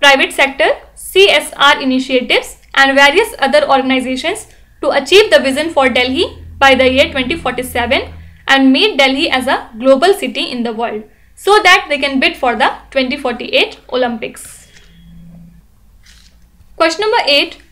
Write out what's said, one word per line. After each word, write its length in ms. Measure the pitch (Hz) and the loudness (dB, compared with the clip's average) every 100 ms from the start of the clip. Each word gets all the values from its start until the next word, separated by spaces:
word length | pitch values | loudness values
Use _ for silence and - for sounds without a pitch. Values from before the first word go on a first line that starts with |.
private 320 | 285 269 349 | 2 2 0
sector, 380 | - 269 269 339 571 - - | -2 -2 0 -2 -2 -10 -20
C 340 | - 370 392 | -2 2 4
S 240 | 294 294 - | 2 -2 0
R 260 | 285 294 | 0 2
initiatives, 760 | 269 262 262 254 254 403 - - _ | -2 -4 -2 -2 0 -2 -4 -14 _
and 220 | 269 269 269 | 0 2 4
various 400 | 285 330 440 - | 4 2 0 -2
other 320 | 269 294 277 | 0 2 2
organizations 800 | 269 254 262 254 262 320 427 - - _ _ | 0 0 -2 -4 -6 -6 -8 -12 -20 _ _
to 80 | 311 | -2
achieve 400 | 277 269 381 427 | -2 2 2 4
the 100 | 302 | 4
vision 300 | 262 269 320 | 2 -4 -2
for 180 | 311 269 | 0 0
Delhi 560 | 247 254 277 466 - - - | 0 -2 -2 -4 -8 -14 2
by 160 | 269 | 4
the 180 | 262 262 | 4 2
year 200 | 262 330 | 2 0
twenty 260 | 277 247 339 | -2 -4 -4
forty-seven 720 | 254 247 254 247 240 302 508 - - - - | -6 -6 -6 -4 -2 -2 -4 -14 -20 -8 0
and 260 | 269 269 | 4 4
meet 240 | 285 427 285 | 4 2 2
Delhi 320 | 262 269 330 | 2 0 -2
as 160 | 262 247 | -2 -2
a 240 | 359 - 220 | -4 -6 -2
global 380 | 262 269 359 392 | 2 4 4 2
city 340 | 240 269 330 | -2 -4 -6
in 140 | 247 | -6
the 100 | 233 | -6
world, 300 | 220 226 214 - _ _ - | -6 -6 -8 -14 _ _ -4
so 260 | 381 415 | 2 4
that 240 | 370 381 381 | 4 2 0
they 100 | 285 | -4
can 200 | 277 269 | -2 -2
bid 160 | 330 - | -2 -2
for 200 | 254 226 | -2 0
the 180 | 330 - - | -2 -2 -6
twenty 280 | 269 254 285 | -4 -4 -4
forty-eight 640 | 254 233 240 269 427 - - | -6 -8 -2 -2 -2 -6 -6
Olympics. 800 | 254 240 233 - - - - - - - 170 170 170 170 170 170 170 _ _ _ - - - - _ _ _ - - | -4 -2 -4 -12 -14 -20 -20 -20 -20 -20 -20 -20 -20 -20 -20 -20 -20 _ _ _ -20 -20 -20 -20 _ _ _ -12 -2
Question 260 | 330 330 | -2 0
number 220 | 427 453 277 | -2 0 2
eight, 340 | 285 349 - _ | 0 0 -8 _